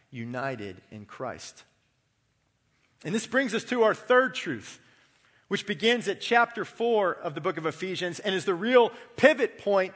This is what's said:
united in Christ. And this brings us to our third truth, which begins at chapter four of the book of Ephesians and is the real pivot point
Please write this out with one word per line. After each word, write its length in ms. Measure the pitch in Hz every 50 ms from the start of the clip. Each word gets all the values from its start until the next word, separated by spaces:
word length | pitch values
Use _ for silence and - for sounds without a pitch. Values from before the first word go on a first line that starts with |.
| _ _
united 680 | - 120 117 120 123 127 131 135 131 110 101 101 92 98 _ -
in 140 | - 107 101
Christ. 580 | - - - 135 120 90 - - - - - - _ _ _ _ _ _ _ _ _ _ _ _ _ _ _ _ _ _ _ _ _ _ _ _ _ _ _ -
And 100 | - 190
this 120 | 226 -
brings 280 | - - 269 277 226 202
us 100 | 214 -
to 200 | - 254 247 226
our 100 | 214 185
third 400 | - - - 254 254 262 254 -
truth, 460 | - - 175 131 107 - - - - _ _ _ _ _ _ _ _ _ _ _ _ _
which 200 | - 196 202 -
begins 420 | - 208 147 185 226 240 240 - 202
at 120 | 190 -
chapter 440 | - - 233 240 233 233 - 226 185
four 480 | - - - 226 240 233 214 196 175
of 220 | 156 - - 170 147
the 60 | 165
book 180 | 151 185 180 165
of 80 | 160
Ephesians 520 | 160 156 - 185 190 185 156 180 175 170 -
and 160 | - 208 190
is 100 | 185 -
the 100 | 202 185
real 380 | 170 202 233 254 247 233 - - - - - -
pivot 420 | - - 294 311 233 247 - - -
point 360 | - 202 202 196 185 185 -